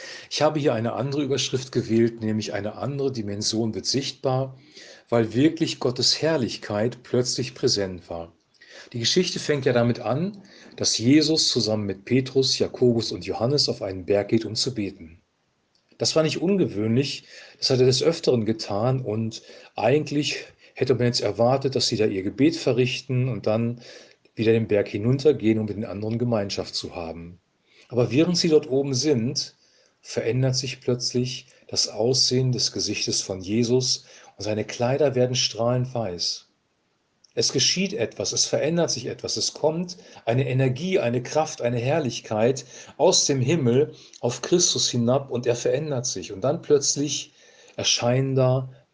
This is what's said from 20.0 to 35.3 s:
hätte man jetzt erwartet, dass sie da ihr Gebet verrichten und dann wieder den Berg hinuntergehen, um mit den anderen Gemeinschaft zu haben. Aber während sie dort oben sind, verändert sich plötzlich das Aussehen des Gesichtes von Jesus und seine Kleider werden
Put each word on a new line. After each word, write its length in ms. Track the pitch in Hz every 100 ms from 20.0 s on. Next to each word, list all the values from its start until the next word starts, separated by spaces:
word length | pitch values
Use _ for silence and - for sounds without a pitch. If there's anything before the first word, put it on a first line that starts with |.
| 147 147 143 - - - -
hätte 200 | - 131
man 100 | 117
jetzt 160 | 123 120
erwartet, 560 | 110 98 117 135 131 135
dass 120 | -
sie 100 | 107
da 80 | 107
ihr 160 | 95
Gebet 340 | 95 95 151 165
verrichten 720 | 139 120 127 - - 127 127
und 180 | 101 110
dann 360 | 110 117 120 - - - _ _
wieder 180 | - 110
den 160 | 113 107
Berg 200 | 101 101
hinuntergehen, 680 | 104 113 135 151 117 107 110
um 80 | 107
mit 100 | 98
den 80 |
anderen 340 | 110 98 110 113
Gemeinschaft 560 | 120 113 101 - 90
zu 200 | - -
haben. 440 | 90 82 82 85 87 _ _ _ _ -
Aber 220 | 120 117
während 280 | 127 165 170
sie 100 | 170
dort 220 | 151 -
oben 240 | 135 139
sind, 600 | 127 151 123 120 131 - - _ _ _ _
verändert 560 | - - 113 123 131 127
sich 240 | 131 -
plötzlich 680 | - 123 - 123 123 - - _ -
das 200 | - -
Aussehen 640 | 107 117 131 - 127 131
des 200 | 113 -
Gesichtes 480 | 101 92 107 - -
von 220 | - 95
Jesus 640 | 90 110 117 127 127 - - - - -
und 60 |
seine 200 | 101 107
Kleider 500 | 104 - 120 139 143
werden 220 | 123 127